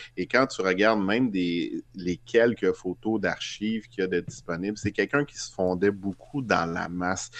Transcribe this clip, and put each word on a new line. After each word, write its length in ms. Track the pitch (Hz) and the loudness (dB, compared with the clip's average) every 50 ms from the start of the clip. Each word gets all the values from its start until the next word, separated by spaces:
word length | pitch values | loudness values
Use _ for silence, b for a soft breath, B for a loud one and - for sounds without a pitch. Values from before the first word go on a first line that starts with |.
| B B B | B B B
Et 100 | - 90 | -8 -4
quand 200 | - - 123 135 131 | 0 2 2 2 2
tu 140 | - - 95 | 0 -2 0
regardes 400 | 95 92 92 101 110 113 104 98 | 2 2 4 4 4 4 4 2
même 260 | 95 104 120 131 120 | 0 2 2 0 0
des, 520 | 98 95 90 87 87 87 78 - - 80 - _ - | 0 0 0 0 0 0 -2 -4 -6 -8 -12 _ -12
les 220 | 95 87 90 87 | -8 -4 -4 -4
quelques 560 | - - - - 117 117 123 110 - - 92 92 | -6 -4 0 4 4 4 4 4 2 0 0 0
photos 480 | - - 92 90 - - 107 110 107 | 0 -2 -8 -6 -4 -2 -2 0 0
d'archives 480 | 92 87 85 - - - - - 104 107 113 110 - - | 0 0 -2 -2 -6 -10 -8 -6 -4 -4 -4 -4 -6 -8
qu'il 120 | - - | -4 -2
y 40 | 95 | -2
a 20 | 92 | 0
de 120 | 92 85 | 0 -2
disponibles, 560 | - - - - - - 85 85 92 101 107 - | -2 -4 -10 -12 -8 -8 -6 -4 -4 -4 -4 -4
c'est 140 | - 104 - | -4 -4 0
quelqu'un 320 | - 101 - - 143 147 | 0 0 2 2 0 0
qui 140 | - - - | 0 -4 -12
se 140 | - - - | -12 -10 -4
fondait 380 | - 92 90 92 90 98 101 | 0 0 0 2 4 2 2
beaucoup 520 | 101 98 92 98 90 - - - - 143 131 | 2 2 -2 -6 -6 -8 -10 -10 -8 -4 0
dans 240 | 104 95 90 87 85 | 2 2 2 2 0
la 180 | 85 87 90 82 | -2 -4 -4 -6
masse. 420 | 87 90 90 90 95 95 - - B B | -4 -4 -2 -2 -2 -4 -6 -12 B B